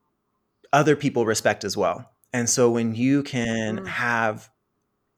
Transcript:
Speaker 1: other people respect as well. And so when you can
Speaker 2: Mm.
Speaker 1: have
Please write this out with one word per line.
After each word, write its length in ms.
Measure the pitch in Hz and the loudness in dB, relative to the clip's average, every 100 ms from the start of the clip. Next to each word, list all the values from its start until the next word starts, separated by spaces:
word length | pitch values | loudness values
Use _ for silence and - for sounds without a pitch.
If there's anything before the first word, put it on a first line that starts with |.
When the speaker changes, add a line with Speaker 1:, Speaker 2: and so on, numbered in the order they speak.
| _ _ _ _ _ _ - | _ _ _ _ _ _ 0
Speaker 1:
other 220 | 139 151 143 | 2 4 2
people 300 | 135 120 110 | 0 0 0
respect 380 | 107 113 101 | 2 0 0
as 140 | 104 95 | -4 -2
well. 320 | 87 87 - _ - | -2 -2 -10 _ -8
And 160 | 123 117 | -4 0
so 200 | - 120 | 2 4
when 240 | 117 117 110 | 2 -2 0
you 260 | 127 143 | 0 0
can 540 | 139 127 117 113 110 110 | -2 -4 -2 -2 -4 -6
Speaker 2:
Mm. 80 | - | -6
Speaker 1:
have 600 | - 120 117 113 110 - _ _ _ _ _ _ | -4 0 0 0 -4 -12 _ _ _ _ _ _